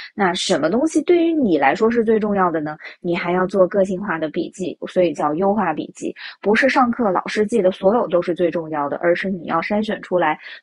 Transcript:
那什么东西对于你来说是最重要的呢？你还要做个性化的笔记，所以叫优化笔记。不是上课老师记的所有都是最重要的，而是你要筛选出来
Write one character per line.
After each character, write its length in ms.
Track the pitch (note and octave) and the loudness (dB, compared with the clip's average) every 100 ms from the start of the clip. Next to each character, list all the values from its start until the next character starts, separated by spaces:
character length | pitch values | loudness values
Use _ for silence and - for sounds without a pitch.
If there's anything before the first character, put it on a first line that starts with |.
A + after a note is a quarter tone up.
| - | -14
那 220 | - F#3 | -2 0
什 240 | F3+ - D#3 | 0 -2 0
么 100 | D#3 | 2
东 160 | A3+ D#4+ | 0 0
西 120 | D#4 | 0
对 220 | D#4 F4 | 2 2
于 80 | E4 | 2
你 240 | D#4 A3 D3 | 2 2 4
来 160 | C#3 | 2
说 160 | F3 A3 | 2 2
是 160 | A#3 | 2
最 140 | A3 A3 | 2 2
重 160 | G#3 | 2
要 160 | G3+ F3+ | 0 0
的 100 | D#3+ | 0
呢？ 160 | D3+ D#3 - - | -4 -8 -16 -10
你 140 | F3 | -4
还 160 | F3 F3+ | -4 -2
要 160 | F#3 F#3 | 0 0
做 200 | G3 F3+ | 2 2
个 180 | G3 | 2
性 160 | F#3+ F3+ | 0 -2
化 160 | G3 D#3+ | -4 -4
的 100 | D#3 | -4
笔 220 | E3+ D3+ | -4 -6
记， 260 | - E3+ - - | -6 -8 -8 -4
所 160 | F#3 | 0
以 100 | F3 | 0
叫 180 | D3 D3+ | 0 -2
优 200 | D#3 G3 | 0 0
化 180 | G#3+ F3 | 0 0
笔 160 | D#3 - | -4 -8
记。 180 | - F3 - - - | -8 -10 -10 -16 -4
不 100 | G3 | 0
是 160 | A3+ C4 | 2 2
上 220 | C#4+ A#3+ | 2 2
课 200 | A3+ G#3+ | 2 0
老 120 | F3 G#3 | 0 -2
师 180 | G#3+ G#3+ | -2 0
记 160 | A#3 | 2
的 80 | F#3 | 2
所 240 | - G3 | 2 2
有 140 | A#3+ E3+ | 2 2
都 120 | F3 | 0
是 140 | F3+ | 0
最 160 | E3 E3+ | 0 0
重 180 | E3+ D#3 | -2 -4
要 200 | D3+ C#3+ | -4 -4
的， 80 | C#3+ | 0
而 180 | F3 | 0
是 160 | F3 G3 | 0 -2
你 140 | F#3 | -6
要 160 | - E3 | -2 -2
筛 200 | E3+ G#3 | 0 -2
选 220 | G#3+ F3+ | -2 -6
出 160 | - F3+ | -2 0
来 180 | D#3 D#3 - - | 0 -2 -8 -14